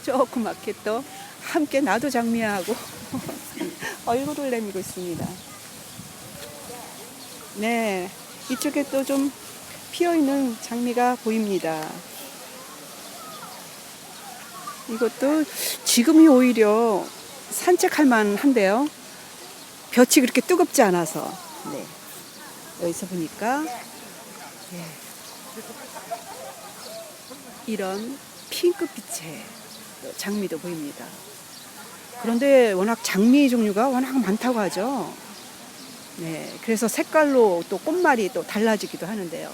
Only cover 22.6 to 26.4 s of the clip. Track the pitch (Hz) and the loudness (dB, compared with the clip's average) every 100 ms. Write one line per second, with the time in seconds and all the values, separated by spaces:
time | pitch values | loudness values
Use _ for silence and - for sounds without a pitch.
22.6 | - - 175 170 180 180 156 - 208 277 | -16 -6 -4 -4 -6 -4 -6 -2 -2 0
23.6 | 311 233 - - - - - - - - | -2 -8 -12 -16 -16 -16 -18 -16 -16 -16
24.6 | - 175 165 139 - - - - - 214 | -14 -12 -12 -14 -16 -16 -16 -16 -14 -14
25.6 | - - - 311 - 339 349 494 | -14 -14 -14 -14 -10 -10 -10 -14